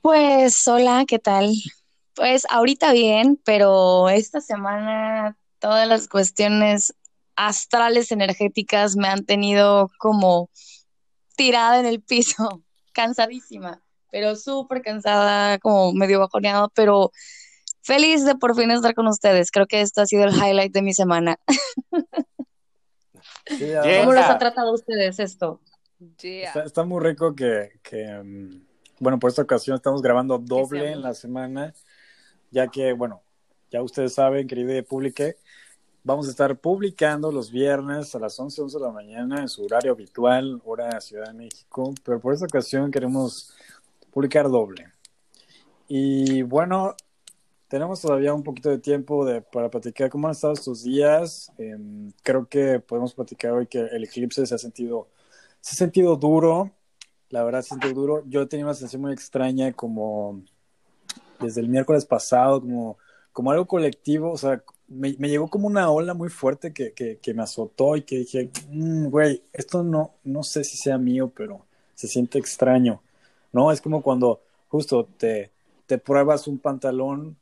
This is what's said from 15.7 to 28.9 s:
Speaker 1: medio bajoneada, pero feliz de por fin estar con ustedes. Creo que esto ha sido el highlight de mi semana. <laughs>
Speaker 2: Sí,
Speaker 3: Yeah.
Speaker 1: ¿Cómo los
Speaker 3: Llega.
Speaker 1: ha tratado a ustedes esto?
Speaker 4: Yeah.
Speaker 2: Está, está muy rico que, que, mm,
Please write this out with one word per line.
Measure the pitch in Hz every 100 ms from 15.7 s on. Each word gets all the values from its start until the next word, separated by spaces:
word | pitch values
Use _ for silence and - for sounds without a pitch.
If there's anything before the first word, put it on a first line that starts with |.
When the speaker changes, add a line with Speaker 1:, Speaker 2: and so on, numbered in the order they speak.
| 202 185
Speaker 1:
medio | 185 196 196
bajoneada, | 190 - 202 202 208
pero | - 214 202 190 _ - - - _ - -
feliz | - 269 311 320
de | 277 262
por | 247
fin | 233 233
estar | 240 233
con | 226 226
ustedes. | 208 208 185 175
Creo | - 196
que | 214
esto | 202 -
ha | 202
sido | 208
el | 202
highlight | 196 202 196 196
de | 190
mi | 196
semana. | 185 185 170 170 165 -
<laughs> | 269 554 466 - 349 - - - _ 262 _ _ _ _ _ _ _ - - -
Speaker 2:
Sí, | 294
Speaker 3:
Yeah. | 151 156 151 190
Speaker 1:
¿Cómo | 208
los | 262
Speaker 3:
Llega. | 165
Speaker 1:
ha | -
tratado | 240 240 233
a |
ustedes | 226 - 220 190 190
esto? | 202 - 170 170 _ _ _ _ 175 165
Speaker 4:
Yeah. | 180 185 185
Speaker 2:
Está, | 147
está | 151 156
muy | 170 180
rico | 165 151 165
que, | 143 123 110 101 _
que, | - 110 107 104
mm, | 101 98 95 92 _ _ _